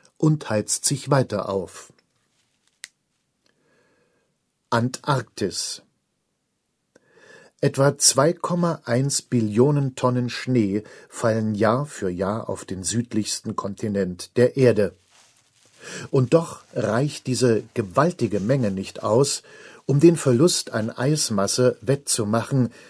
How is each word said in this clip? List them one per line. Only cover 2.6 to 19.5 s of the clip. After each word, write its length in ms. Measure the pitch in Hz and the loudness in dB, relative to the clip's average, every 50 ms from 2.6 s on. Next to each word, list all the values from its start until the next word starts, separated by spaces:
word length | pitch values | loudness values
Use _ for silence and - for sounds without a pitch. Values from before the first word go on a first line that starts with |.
| _ _ _ _ - - _ _ _ _ _ _ _ _ _ _ _ _ _ _ _ _ _ _ _ _ _ _ _ _ _ _ _ _ _ _ _ _ _ _ _ _ | _ _ _ _ -20 -20 _ _ _ _ _ _ _ _ _ _ _ _ _ _ _ _ _ _ _ _ _ _ _ _ _ _ _ _ _ _ _ _ _ _ _ _
Antarktis. 1120 | - 117 117 127 - - - - 143 127 113 - _ - 110 90 - - - - - - - _ _ _ _ _ _ _ _ _ _ _ _ _ _ _ _ _ _ _ _ _ _ _ _ _ _ _ _ - - - - _ _ _ | -2 0 0 0 -4 -6 -4 -2 -2 -2 -4 -6 _ -6 -6 -4 -4 -6 -8 -8 -10 -14 -16 _ _ _ _ _ _ _ _ _ _ _ _ _ _ _ _ _ _ _ _ _ _ _ _ _ _ _ _ -20 -20 -20 -20 _ _ _
Etwa 380 | - 139 - 135 139 143 - - | -2 -2 0 2 2 2 2 2
zwei 340 | - - - 127 139 160 175 | 2 2 4 4 4 2 2
Komma 480 | - - - 175 175 175 170 160 - - | 0 -4 -4 -2 0 0 0 -2 -4 -4
eins 360 | - 117 123 135 139 - - - | -2 0 0 0 0 -2 -4 -4
Billionen 720 | _ - 120 110 107 104 113 123 147 147 143 139 131 131 | _ -2 0 0 2 4 4 4 4 4 2 0 -2 -2
Tonnen 360 | - - 127 123 123 123 120 | -2 -2 0 0 0 -2 -4
Schnee 520 | - - - 127 127 123 107 95 95 107 - - - - - - | -6 -8 -4 0 2 2 2 2 0 -2 -4 -8 -14 -20 -20 -20
fallen 460 | - - - 117 110 113 110 110 107 | -8 -2 0 0 0 0 0 -2 0
Jahr 320 | 101 110 107 117 131 147 | 2 2 2 2 2 -2
für 240 | 147 - - 104 92 | -6 -8 -6 -6 -6
Jahr 380 | 90 87 95 95 107 113 - 104 | -4 -4 -4 -4 -4 -4 -6 -8
auf 160 | 98 - - | -10 -10 -10
den 180 | - 95 90 90 | -10 -10 -8 -6
südlichsten 720 | - - 120 120 - - 110 104 - - - - 113 101 | -4 -4 -4 -4 -4 -4 -4 -4 -4 -6 -8 -8 -8 -8
Kontinent 840 | - - 101 98 - - 110 101 98 95 90 90 - - - - | -6 -8 -8 -8 -8 -6 -4 -2 -2 -2 -2 -4 -8 -12 -4 0
der 200 | 123 120 123 - | 2 2 2 4
Erde. 400 | 139 131 120 107 104 104 90 - _ _ _ _ _ _ _ _ _ _ _ _ _ _ _ _ _ - - - - 139 123 | 4 4 4 4 4 2 -2 -4 _ _ _ _ _ _ _ _ _ _ _ _ _ _ _ _ _ -20 -16 -16 -14 -8 -2
Und 220 | - 139 127 113 - | 0 0 2 4 4
doch 300 | - 85 - - - - _ - | 2 2 0 -10 -16 -18 _ -8
reicht 520 | - 110 104 104 120 143 147 - - - | -6 -4 -2 0 0 -2 -2 -4 -8 -8
diese 380 | 131 127 110 123 120 113 104 - - - | -6 -2 2 2 2 2 2 -2 -4 -6
gewaltige 640 | 123 110 95 87 135 147 180 180 - 120 101 98 98 | -6 -6 -2 0 2 2 2 0 -2 -2 -2 -2 -2
Menge 300 | 95 110 135 139 120 101 | 0 0 0 0 0 -2
nicht 320 | 95 95 98 - - - - | -2 -4 -6 -8 -10 -8 -2
aus, 400 | 107 110 123 143 143 - - - - | 2 2 4 4 2 0 -4 -10 -14